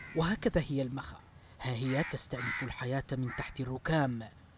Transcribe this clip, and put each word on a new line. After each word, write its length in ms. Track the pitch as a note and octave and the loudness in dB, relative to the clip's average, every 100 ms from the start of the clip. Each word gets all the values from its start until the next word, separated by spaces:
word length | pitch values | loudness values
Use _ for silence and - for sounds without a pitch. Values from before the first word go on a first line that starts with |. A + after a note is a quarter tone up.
| - D#3+ | -4 2
وهكذا 480 | E3 G#3+ - E3+ D3 | 2 4 4 4 2
هي 140 | C#3 | 0
المخا. 340 | C3 C3+ - - - - - - | 0 -2 -8 -12 -18 -20 -20 -6
ها 100 | C3 | -2
هي 340 | A#2+ C3 C3 E3 | 0 2 2 0
تستأنف 500 | - - - A#2+ - | -2 -4 -2 -2 -2
الحياة 420 | B2+ - B2+ C3+ - | -4 -2 -2 0 0
من 160 | C3 B2+ | -2 -2
تحت 320 | - - - | -2 -6 -4
الركام، 600 | B2+ C3 - D#3+ C3+ A#2 A2 - - | -4 -2 2 4 4 0 -6 -14 -20